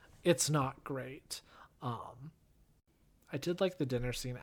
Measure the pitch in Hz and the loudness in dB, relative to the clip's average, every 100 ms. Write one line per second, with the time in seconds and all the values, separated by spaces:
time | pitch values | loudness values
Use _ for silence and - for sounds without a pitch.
0 | - - 175 170 - 151 135 - - 135 | -20 0 4 4 6 4 2 -2 -6 -4
1 | 127 147 - - - - - _ 135 113 | -6 -10 -12 -12 -12 -20 -20 _ -4 -4
2 | - 120 143 - _ _ - _ _ _ | -6 -12 -16 -18 _ _ -20 _ _ _
3 | _ _ - 143 170 175 190 185 135 123 | _ _ -6 -4 0 2 2 2 0 0
4 | 123 120 127 123 | 0 -2 -4 -6